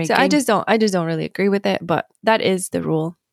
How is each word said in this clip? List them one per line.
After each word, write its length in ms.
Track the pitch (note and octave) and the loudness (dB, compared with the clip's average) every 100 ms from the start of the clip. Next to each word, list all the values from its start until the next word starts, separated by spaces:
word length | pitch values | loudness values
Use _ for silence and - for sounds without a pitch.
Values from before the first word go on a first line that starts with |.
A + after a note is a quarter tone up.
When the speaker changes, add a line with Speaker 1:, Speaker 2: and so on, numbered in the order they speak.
| D#3+ | 0
Speaker 1:
So 80 | G#3 | 2
I 20 | |
Speaker 2:
making. 100 | C4+ | 2
Speaker 1:
just 160 | D4 B3 | 2 2
don't, 180 | G3 - | 0 2
I 100 | A3 | 2
just 160 | G#3+ | 2
don't 120 | F#3 E3 | 0 -2
really 180 | D#3+ D#3 | -4 -4
agree 220 | - G3 | -2 0
with 160 | G3+ G3+ | 0 -2
it, 200 | F#3+ E3+ | -4 -2
but 220 | E3 - _ | -2 -4 _
that 180 | A3 A3 | 0 2
is 280 | - F#3 - | 2 -2 -4
the 120 | F3 | -6
rule. 360 | D#3 D#3+ D#3+ - _ | -2 -2 -4 -8 _